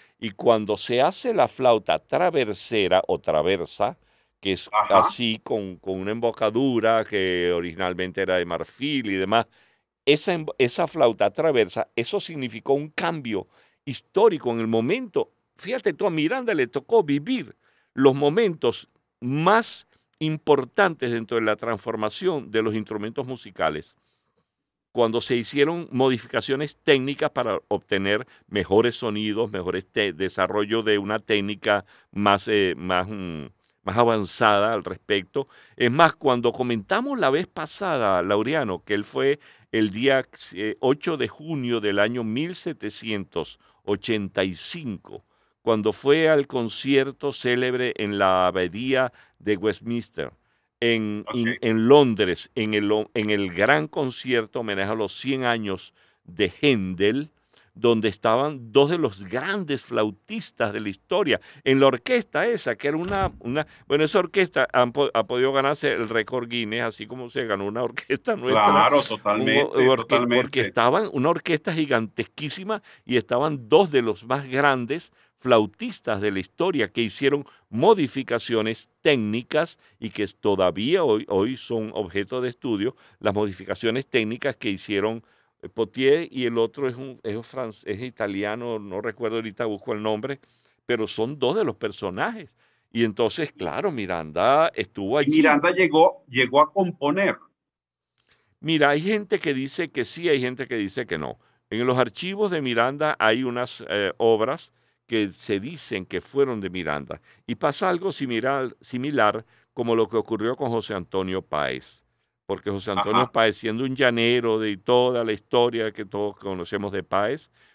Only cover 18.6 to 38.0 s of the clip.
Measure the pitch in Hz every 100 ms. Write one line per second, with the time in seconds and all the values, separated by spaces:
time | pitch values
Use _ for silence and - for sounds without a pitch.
18.6 | 120 - - _ _ _ 123 143 165 226
19.6 | 226 - - _ _ _ 156 156 - 139
20.6 | 123 - 196 156 123 117 110 117 110 107
21.6 | 113 110 117 110 107 - 185 151 104 110
22.6 | 110 110 104 107 107 117 127 127 104 92
23.6 | 80 76 - _ _ _ _ _ _ _
24.6 | _ _ _ 120 113 117 - 120 110 143
25.6 | 143 170 165 127 135 120 - 120 - 135
26.6 | 147 - - 139 131 139 151 - 117 95
27.6 | - 104 - 101 98 107 127 _ _ 101
28.6 | 87 98 120 - 117 104 107 104 117 98
29.6 | 87 90 - - 104 80 92 - 104 101
30.6 | 104 113 107 104 98 107 - 107 101 101
31.6 | 110 101 92 _ _ 101 101 98 - 107
32.6 | 92 65 90 90 92 104 90 80 69 _
33.6 | _ _ 98 104 117 110 95 - 113 101
34.6 | 107 110 90 95 - 101 87 139 135 _
35.6 | _ - 123 139 160 - 143 123 120 113
36.6 | 123 117 98 196 269 262 139 143 185 -
37.6 | 156 - 196 147